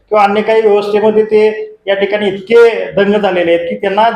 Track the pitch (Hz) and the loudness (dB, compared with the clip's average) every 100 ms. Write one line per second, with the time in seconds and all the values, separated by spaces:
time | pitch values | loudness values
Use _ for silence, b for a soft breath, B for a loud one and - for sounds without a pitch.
0 | - 208 202 208 214 220 214 208 202 208 | -4 0 2 0 0 2 2 2 0 0
1 | 214 214 214 214 214 214 - - 190 196 | 0 0 2 2 0 -2 -10 -10 -4 -2
2 | 196 202 202 196 - 233 233 196 180 160 | -2 -2 -4 -6 0 4 4 2 -4 -2
3 | 202 208 202 185 170 170 170 - 196 196 | 0 0 0 -2 0 0 -2 -6 -4 0
4 | 226 | 0